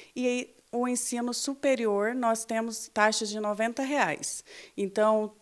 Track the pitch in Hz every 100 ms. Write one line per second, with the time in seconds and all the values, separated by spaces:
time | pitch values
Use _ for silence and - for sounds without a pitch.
0 | - 254 247 247 254 - - 240 247 240
1 | - 240 247 240 277 277 277 247 220 202
2 | 220 254 226 226 - 226 226 220 - 214
3 | 214 220 214 214 208 202 226 233 269 285
4 | 180 147 - - - - - - 190 214
5 | 214 220 214 -